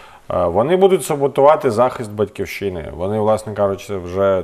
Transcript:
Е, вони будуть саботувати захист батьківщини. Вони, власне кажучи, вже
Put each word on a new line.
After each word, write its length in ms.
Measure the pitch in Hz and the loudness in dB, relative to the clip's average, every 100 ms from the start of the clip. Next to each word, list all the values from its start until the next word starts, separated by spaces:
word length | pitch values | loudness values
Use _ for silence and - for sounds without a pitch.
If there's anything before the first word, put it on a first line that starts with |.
| - - - | -20 -20 -6
Е, 140 | 90 90 | -2 0
вони 300 | 87 123 185 | 2 2 4
будуть 300 | 190 185 - | 4 4 0
саботувати 640 | 151 139 - 139 156 139 | -2 0 2 4 4 2
захист 400 | 107 123 - 113 | 2 0 0 -8
батьківщини. 800 | 107 101 - 95 - 101 90 - 71 | -4 -4 -4 -8 -6 -6 -6 -10 -6
Вони, 220 | 92 107 | -4 -2
власне 340 | 107 107 - | 0 0 -2
кажучи, 440 | 104 101 95 - 101 | -2 -2 -2 -6 -8
вже 460 | 87 92 98 95 | -6 0 2 2